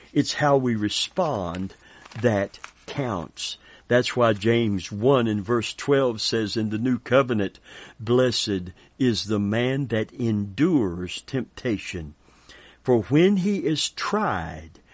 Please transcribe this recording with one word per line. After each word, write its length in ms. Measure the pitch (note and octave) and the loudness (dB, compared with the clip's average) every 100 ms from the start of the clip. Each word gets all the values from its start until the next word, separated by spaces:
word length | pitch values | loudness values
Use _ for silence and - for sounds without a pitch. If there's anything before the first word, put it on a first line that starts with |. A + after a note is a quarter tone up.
| - | -4
it's 220 | D3 - | 0 0
how 240 | - D3 C#3 | 0 2 4
we 180 | B2+ A2 | 2 0
respond 1000 | G#2+ - - - E3 A2+ F2 F2+ F#2+ - - - - A2 | 0 -2 -4 -2 -2 -2 -4 -4 -8 -10 -20 -20 -18 -2
that 380 | A#2 G2+ G2+ - - - - | 0 2 -2 -6 -20 -18 -10
counts. 720 | C#3+ B2+ F#2 D#2 - - - - - - | -6 -4 -4 -8 -10 -10 -12 -18 -14 0
That's 260 | A#2+ - B2+ | 2 2 2
why 180 | A2+ | 2
James 580 | G#2 A2 A#2 A2+ G2 - | 4 2 2 2 0 -4
one 360 | G2+ B2 C3+ A2+ | 0 4 4 2
and 160 | G#2 | -2
verse 300 | F#2+ A#2+ - | 0 -2 -2
twelve 480 | - - C#3 B2+ A2 | -6 0 2 2 -2
says 340 | - A2+ G#2 A#2 | -2 -2 -2 -2
in 140 | G#2+ | -2
the 80 | G#2+ | -2
New 220 | B2+ A#2+ | 0 -2
Covenant, 600 | - C3 B2+ A2 F#2+ - - - - - | 2 2 4 0 -2 -6 -20 -20 -20 -8
"Blessed 720 | A2+ B2 B2+ - G#2+ F#2+ F2+ - _ - | 0 2 4 0 -2 -4 -4 -14 _ 0
is 260 | B2+ G#2+ G2+ | 0 2 0
the 140 | G#2 | -2
man 480 | G2+ A2+ B2 C#3 B2+ | 0 0 0 -2 -2
that 260 | A2 G#2+ | -2 -4
endures 1080 | - A#2 G#2 G2+ G2 E3+ D3 F#2+ E2+ F2+ - | -4 -2 0 -2 0 2 2 0 -2 -8 -10
temptation. 880 | - C3+ - - B2+ G2 - F2+ D2+ - _ _ - - - _ | -6 -6 -6 -8 -4 -4 -6 -10 -12 -14 _ _ -20 -20 -20 _
For 180 | - A#2+ | 2 2
when 360 | G2 D3 F#3 G3 | 4 4 4 4
he 280 | F#3+ G3+ C#3+ | 0 0 0
is 240 | D3+ - | -2 -2
tried," 880 | - - G#3 F3+ F#2+ D#2+ D#2+ E2 - _ | -4 -4 -2 0 -2 -6 -10 -16 -20 _